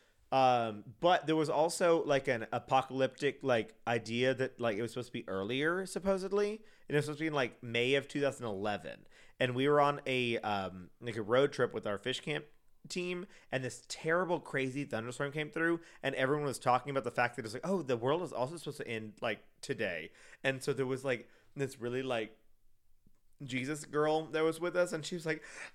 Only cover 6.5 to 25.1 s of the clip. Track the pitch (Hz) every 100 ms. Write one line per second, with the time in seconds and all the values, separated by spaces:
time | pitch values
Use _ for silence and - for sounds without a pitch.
6.5 | 220 - - - 147 147 147 160 147 120
7.5 | - 117 117 123 139 139 147 139 - 117
8.5 | 98 104 101 71 52 - - - - 127
9.5 | 123 139 147 143 143 - 127 123 113 107
10.5 | 101 95 92 85 - 120 113 104 123 143
11.5 | - 120 110 107 101 127 127 - 151 151
12.5 | - - - 156 185 180 180 185 - -
13.5 | 131 127 - - - 160 170 180 170 -
14.5 | 139 131 131 143 110 117 123 143 147 151
15.5 | 160 165 170 - - 135 135 135 151 147
16.5 | 117 127 123 139 135 123 - 120 - 110
17.5 | 120 170 196 135 117 127 165 165 - 127
18.5 | 165 156 139 - 113 110 - 120 104 -
19.5 | _ - 113 104 82 82 - - - 135
20.5 | 131 143 131 131 131 135 120 - - -
21.5 | 143 135 - 120 123 131 117 110 - -
22.5 | - - - _ - - - - - 139
23.5 | 127 131 151 151 151 151 156 160 156 160
24.5 | 160 175 175 175 165 147